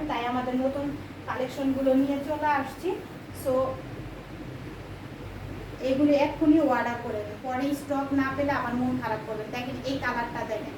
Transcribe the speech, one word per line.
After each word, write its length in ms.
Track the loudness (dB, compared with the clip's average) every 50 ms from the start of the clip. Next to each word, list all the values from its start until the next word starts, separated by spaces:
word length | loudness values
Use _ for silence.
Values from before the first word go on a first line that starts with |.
| -2 -2
তাই 180 | -2 -2 0
আমাদের 300 | 0 0 0 0 0 0
নতুন 420 | 2 2 2 0 0 -2 -4 -4 -6 -8 -12 -12 -12 -8 -6
কালেকশনগুলো 680 | -4 -2 -2 -4 -2 0 2 2 2 4 4 6 6
নিয়ে 240 | 6 6 4 2 0 0 -2
চলে 200 | -2 0 2 2
আসছি। 480 | 2 2 0 -2 -6 -4 -2 -2 -2 -2 -6 -10 -12 -12 -12 -12 -10 -6 -2
So, 60 | 2 2 2 2 2 -2 -6 -8 -10 -10 -10 -10 -10 -10 -12 -12 -12 -12 -12 -10 -10 -10 -10 -10 -10 -10 -12 -12 -12 -12 -12 -12 -12 -12 -10 -10 -10 -10 -10 -10 -10 -10 -10 -10 -10 -10 -4
এগুলি 320 | 0 0 4 6 6 6 8
এক্ষুনি 440 | 6 6 4 2 4 6 8 8 8
অর্ডার 360 | 8 6 4 4 2 0 -2 -2 -4
করে 160 | -4 -4 -4
দিন, 180 | -4 -6 -8 -8 -6
পরে 320 | -4 -2 0 2 0 0
স্টক 380 | 0 -2 -2 -2 0 0 2 2
না 200 | 2 2 2 0 0
পেলে 140 | 2 2
আবার 240 | 2 0 0 0 0
মন 220 | 0 0 2 0 0 0
খারাপ 160 | -2 -2 -2 -4 -6
করবেন। 180 | -6 -6 -6 -6
দেখেন 240 | -4 -6 -4 -4 -6 -4 -2
এই 120 | -2 -2 0
কালারটা 480 | 0 -2 0 0 -2 -2 -4 -6 -4 -4
দেখেন, 280 | -4 -4 -4 -6 -8